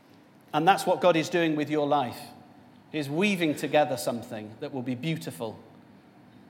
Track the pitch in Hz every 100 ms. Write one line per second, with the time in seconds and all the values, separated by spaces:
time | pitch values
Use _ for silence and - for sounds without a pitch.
0 | - - - - - 151 170 190 196 165
1 | 180 165 143 180 160 151 143 151 143 143
2 | 123 110 - - - - - - - 156
3 | 139 151 208 180 160 143 147 151 143 127
4 | 139 120 - 113 107 110 143 135 123 120
5 | 160 156 - - 113 101 - - - -
6 | - - - -